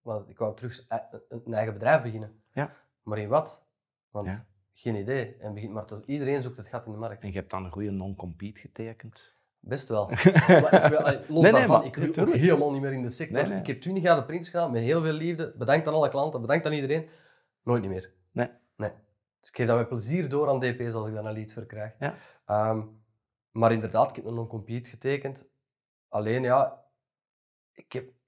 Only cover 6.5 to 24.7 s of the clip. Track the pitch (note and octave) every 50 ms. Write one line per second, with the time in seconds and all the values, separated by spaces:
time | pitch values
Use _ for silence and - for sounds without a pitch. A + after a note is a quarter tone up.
6.5 | A#2+ - G2+ - - A2+ - A2 G#2+ G#2+ A2+ A2+ G#2 - - G2+ F#2 G2 F#2 -
7.5 | - F#2+ F#2+ F2+ - G2 G#2 G#2 G2 F#2+ F#2 G2 F#2+ - F#2 F2+ E2 E2+ G2+ G#2
8.5 | G#2 - - - _ - A2+ A2+ A2+ _ - A2+ - - - - _ _ _ _
9.5 | _ _ - F#2+ G2 - - - A2 G#2+ G2+ - B2 - - F#3 F#3+ E3 - -
10.5 | F#3 D#3 C3+ - - E3 - D3 D3+ D3+ C#3 C#3+ C#3 - - - D#3 E3 D3+ G3+
11.5 | - B3+ B3+ G3+ D#3 - - C3 - C#3+ - D4+ E4 D#3 F#3 C#4+ E4+ - D3+ F#3
12.5 | E3 C#3+ D3 D3 C#3 C#3 C3+ C#3 C#3 C3 B2 A#2+ B2 - D#3+ D#3 G#2+ C3 D3+ F#3+
13.5 | G3+ F#3+ E3 - C3 B2+ - E3+ F#3+ G3 E3 F3+ E3+ D3 B2+ C3+ D#3 F3+ E3+ -
14.5 | - E3+ E3+ D3 A#2+ A#2 A#2 B2 D#3 E3+ D#3+ D#3+ D3+ D#3 D#3+ E3+ E3+ D#3 D#3+ -
15.5 | - - A#2 A2 - E3 D#3 D#3 D3+ D#3 D3 C3+ - C#3 C#3+ D#3 - B2+ A2+ A2+
16.5 | C#3+ E3 - D3+ D3+ D3 C3+ C3 D3 D#3+ D#3 - - _ _ _ _ _ _ _
17.5 | _ _ _ B2 A#2+ A#2 G2 G2 F#2+ F#2 - - _ _ _ _ _ A#2+ A#2+ -
18.5 | - _ _ _ _ - G#2+ G#2 - - _ _ _ _ _ _ _ _ _ -
19.5 | - - B2 A2+ A#2 A#2+ A#2 - C3 A#2 G#2 A#2 D#3 F#3 E3 C3+ C3+ D3 D3+ C#3
20.5 | C#3 C3 B2+ B2 A#2+ B2 A#2+ A#2 A2 A2+ G#2+ G#2+ A2 G#2+ G#2 A2 G#2+ A2 G#2+ G#2+
21.5 | - A#2 G#2+ - - G#2+ G#2+ A2+ - _ C#3 D3 - - - - _ _ _ -
22.5 | G#2 G#2+ G#2+ A2 A2 A2 G#2+ G#2+ - - _ _ _ _ _ _ _ _ _ _
23.5 | _ A#2 A2+ A2+ A2+ A2+ A2 G2+ - A2 C3+ - - - - A2 A#2 A#2 A2+ A2
24.5 | - G#2+ F#2+ -